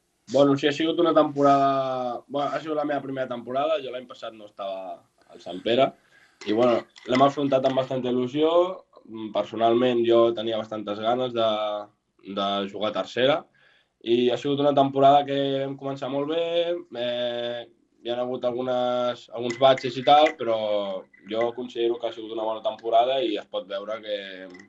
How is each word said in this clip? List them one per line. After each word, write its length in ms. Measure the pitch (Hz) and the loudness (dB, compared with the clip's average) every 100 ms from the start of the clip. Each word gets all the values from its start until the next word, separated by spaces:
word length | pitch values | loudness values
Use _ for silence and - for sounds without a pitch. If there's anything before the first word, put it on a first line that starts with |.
| _ _ - | _ _ -2
Bueno, 280 | 131 143 139 | 4 4 4
sí, 80 | 147 | 0
ha 60 | |
sigut 240 | 139 160 160 | 0 0 2
una 140 | 165 | 4
temporada... 1000 | 156 151 143 143 139 139 135 135 131 123 117 - | 4 2 4 4 6 4 0 -2 -4 -4 -8 -8
Bueno, 220 | 139 139 | -6 -4
ha 80 | 143 | -4
sigut 160 | 156 | -4
la 100 | 151 | -4
meva 140 | 147 139 | -2 -4
primera 300 | 135 135 127 | -6 -6 -6
temporada. 460 | 120 120 131 151 156 | -8 -6 -2 0 -2
Jo 140 | 127 | -4
l'any 140 | 127 123 | -12 -14
passat 240 | - 117 | -14 -16
no 140 | 110 104 | -14 -18
estava 480 | - 98 95 92 82 _ _ _ | -12 -10 -8 -10 -14 _ _ _
al 80 | - | -18
Sant 220 | 87 90 | -12 -6
Pere 220 | 104 123 135 - _ _ _ - - | 0 2 2 0 _ _ _ -10 -2
i, 20 | |
bueno, 300 | 107 123 113 - - 117 | 2 4 2 -2 -10 -2
l'hem 160 | 127 | 4
afrontat 460 | 139 147 139 131 131 | 4 2 0 2 2
amb 100 | 131 | 0
bastanta 320 | 131 131 123 | -2 -4 -2
il·lusió. 380 | 123 123 147 160 175 180 190 - - - 110 107 | -2 -2 0 2 4 2 -2 -16 -20 -16 -12 -6
Personalment, 720 | 101 104 110 117 117 127 120 | -4 -4 0 4 4 4 2
jo 300 | 117 117 117 | 4 4 4
tenia 240 | 113 113 110 | 2 -4 -4
bastantes 400 | 107 110 101 101 | -6 -8 -8 -4
ganes 320 | 110 123 127 | -2 -2 -2
de, 160 | 117 113 107 107 104 104 _ _ _ - | 0 0 0 -2 -6 -10 _ _ _ -10
de 220 | 98 98 101 98 | -4 -2 -2 -4
jugar 180 | 101 107 | -4 -4
a 60 | 95 | -4
tercera 400 | 95 120 131 165 - _ _ _ _ _ | -4 0 2 2 -4 _ _ _ _ _
i 240 | 113 123 123 | 0 2 2
ha 60 | 117 | 0
sigut 220 | 143 143 143 | -2 0 2
una 80 | |
temporada 480 | 139 139 135 135 143 139 | 4 2 4 6 6 4
que 80 | 139 139 135 | -2 -2 -2
vam 180 | 139 139 | -4 -8
començar 320 | 135 135 131 | -10 -8 -6
molt 240 | 139 143 | -4 -4
bé. 400 | 165 170 170 170 | -2 -2 -2 -2
Eh, 880 | 175 - 120 120 120 120 120 120 120 117 _ _ _ | -4 -8 -6 -4 -4 -4 -4 -6 -8 -12 _ _ _
hi 80 | 117 | -6
ha 80 | 123 123 | -4 -4
hagut 240 | 127 123 | -2 -2
algunes, 800 | 120 127 123 123 123 123 120 - | -2 -2 0 0 0 -2 -4 -10
alguns 320 | 117 120 117 | -6 -6 4
batxes 320 | 135 131 127 | 6 6 0
i 120 | 127 127 | 0 6
tal, 240 | 147 156 156 | 6 6 2
però 160 | 113 110 107 104 98 95 - _ 98 | -2 -2 0 -2 -2 -6 -12 _ -6
jo 220 | 113 117 | -2 -2
considero 480 | 120 123 117 117 117 | -4 -8 -2 -2 0
que 80 | 113 | -6
ha 40 | 113 | -8
sigut 160 | 110 | -10
una 160 | 113 110 | -6 -4
bona 160 | 110 110 | -4 -6
temporada 560 | 107 113 113 127 135 | -6 2 2 4 0
i 160 | 113 98 | -2 -4
es 80 | - | -6
pot 240 | 104 95 | -10 -8
veure 320 | 98 101 110 | -8 -8 -10
que 180 | 107 101 98 92 92 90 | -6 -8 -8 -14 -16 -18